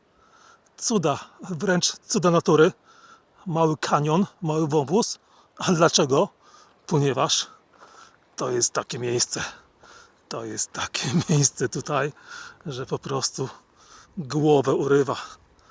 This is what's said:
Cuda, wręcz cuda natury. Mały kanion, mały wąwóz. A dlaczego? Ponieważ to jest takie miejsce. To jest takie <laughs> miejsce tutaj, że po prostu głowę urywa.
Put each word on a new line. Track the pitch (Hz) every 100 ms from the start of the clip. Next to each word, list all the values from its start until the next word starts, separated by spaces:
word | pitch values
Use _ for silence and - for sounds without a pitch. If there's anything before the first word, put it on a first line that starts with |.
| _ _ _ _ - - _ -
Cuda, | - 220 160 135 - -
wręcz | 233 170 196 180 -
cuda | - - 220 170
natury. | 170 - 151 165 - _ _ - - _ _ -
Mały | 160 160 156
kanion, | - 160 147 160 202 -
mały | 160 156 160
wąwóz. | 156 127 185 - - _ _ _ -
A | -
dlaczego? | 170 165 - 151 135 196 _ _ - - _ -
Ponieważ | 156 139 123 151 - - - _ _ - - - _ _ -
to | 127
jest | 123 120
takie | - - 123
miejsce. | 120 120 - - - - _ _ - - - _ -
To | 127 113
jest | 107 -
takie | - - - - 165
<laughs> | -
miejsce | 151 143 - 135
tutaj, | 151 - 147 143 - - - - - 170
że | 127 131
po | 156
prostu | - 139 - - 135 - _ _ - - - -
głowę | 135 143 151 147 131 -
urywa. | 143 143 131 123 - - _ _ _